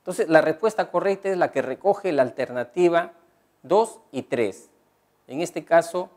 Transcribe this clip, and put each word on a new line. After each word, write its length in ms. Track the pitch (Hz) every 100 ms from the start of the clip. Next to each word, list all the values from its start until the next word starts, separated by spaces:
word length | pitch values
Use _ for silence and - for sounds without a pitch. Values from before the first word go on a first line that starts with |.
Entonces, 280 | - 180 180
la 140 | 160
respuesta 480 | 156 156 220 214 180
correcta 400 | 175 190 196 196
es 80 | 190
la 120 | 151
que 120 | 139
recoge 500 | 127 131 190 196 190
la 80 | 147
alternativa 920 | 127 - 123 123 120 - 175 170 170 - _ _ _ _
dos 380 | 135 185 226 - _
y 100 | 135
tres. 460 | - 135 107 - - _ _ _ _ _ -
En 120 | 131
este 240 | 165 170
caso 460 | 156 170 160 180 185